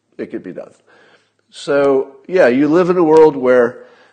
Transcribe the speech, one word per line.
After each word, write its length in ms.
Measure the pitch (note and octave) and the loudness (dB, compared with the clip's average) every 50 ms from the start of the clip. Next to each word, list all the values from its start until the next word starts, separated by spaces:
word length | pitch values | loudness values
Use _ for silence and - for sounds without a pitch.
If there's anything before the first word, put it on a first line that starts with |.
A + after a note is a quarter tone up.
| _ _ _ | _ _ _
it 100 | - A2+ | -16 -16
could 160 | - A#2 G#2+ G2 | -14 -14 -14 -16
be 100 | F#2 D#2 | -16 -16
done. 200 | - - - _ _ _ _ _ _ _ _ _ _ _ _ _ _ _ _ | -18 -18 -20 _ _ _ _ _ _ _ _ _ _ _ _ _ _ _ _
So, 680 | _ - - E3 C#3+ C#3+ C#3 C#3 C3 C3+ C3 - - _ _ | _ -14 -8 -4 -2 0 0 0 0 -2 -4 -6 -12 _ _
yeah, 200 | - F3+ F#3 D3+ | -4 0 0 2
you 200 | A#2+ B2 C3+ D3 | 2 2 0 0
live 220 | D3 D#3 F3+ F3+ F3 | 0 0 0 0 0
in 80 | F3+ | 0
a 60 | F#3 E3+ | 0 0
world 320 | D#3 D#3 D#3+ D#3 D#3 C#3 | 2 4 4 4 4 2
where 500 | C3+ B2+ B2+ B2+ B2 A#2+ A#2+ B2 - - - _ _ _ _ | 0 -2 0 2 2 0 0 -4 -10 -20 -20 _ _ _ _